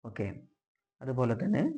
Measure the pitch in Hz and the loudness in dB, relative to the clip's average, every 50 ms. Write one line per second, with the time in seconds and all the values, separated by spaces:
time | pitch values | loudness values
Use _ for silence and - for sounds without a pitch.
0 | - 117 98 - 104 98 - - - _ _ _ _ _ _ _ _ _ _ _ | -14 -12 -6 -4 -4 -4 -4 -8 -14 _ _ _ _ _ _ _ _ _ _ _
1 | 131 131 127 127 127 117 113 117 180 202 208 - 180 320 320 | -6 -4 0 2 2 2 2 0 2 2 2 4 2 0 0